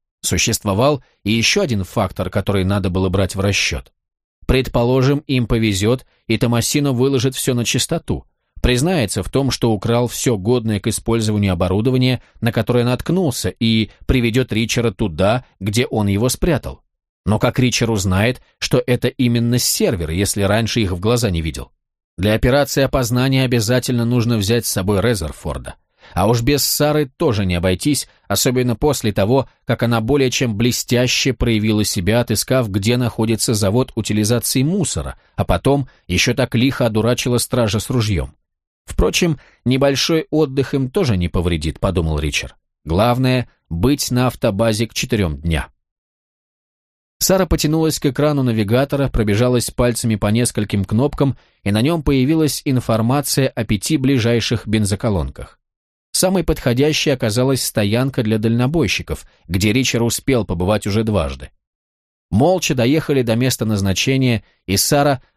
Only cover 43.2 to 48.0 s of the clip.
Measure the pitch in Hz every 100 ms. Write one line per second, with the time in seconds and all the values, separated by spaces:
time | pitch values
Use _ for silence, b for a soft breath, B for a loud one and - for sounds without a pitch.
43.2 | 131 127 - _ - 85 113 143 - 123
44.2 | 127 - 120 101 113 107 113 - - 113
45.2 | 90 71 80 78 - _ _ _ _ _
46.2 | _ _ _ _ _ _ _ _ _ -
47.2 | - 190 185 160 151 160 160 139